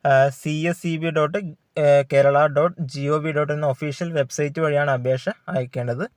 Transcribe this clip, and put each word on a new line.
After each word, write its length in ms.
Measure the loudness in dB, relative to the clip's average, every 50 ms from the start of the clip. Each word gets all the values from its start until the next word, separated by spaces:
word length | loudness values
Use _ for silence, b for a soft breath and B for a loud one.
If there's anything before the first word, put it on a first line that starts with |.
| 2 4
ആ, 20 | 4 4 4 4 0 -4
സി 140 | -6 -4 -4 -2 -2 -4
എസ് 140 | -4 -4 -4 -6
ഇ 20 | -4 -4 -4
ബി 80 | -2 0 0
ഡോട്ട് 200 | 0 0 -2 -6 -8 -8 -14 _ _ _ _ 0 4 6 6 4 4 _
കേരള 260 | 2 4 4 6 6 4 2 4 2
ഡോട്ട് 200 | 0 0 0 -2 -4 -8 -8
ജി 120 | -6 -6 -2 -2 -2
ഒ 40 | 0 -2
വി 60 | -2 -2
ഡോട്ട് 160 | -2 -2 -2 -2
എന്ന 100 | -2 -2 -2 -2
ഒഫീഷ്യൽ 360 | -2 -6 -8 -6 -6 -8 -4 -2 -2
വെബ്സൈറ്റ് 420 | -2 -2 -2 -4 -4 -4 -2 -2 -2
വഴിയാണ് 280 | 0 2 0 2 0 0 0
അപേക്ഷ 300 | 0 -2 -2 -2 -2 -6 -8 _ _ -6 -4
അയക്കേണ്ടത്. 500 | -4 -4 -4 -6 -6 -4 -4 -4 -4 -6 -8 _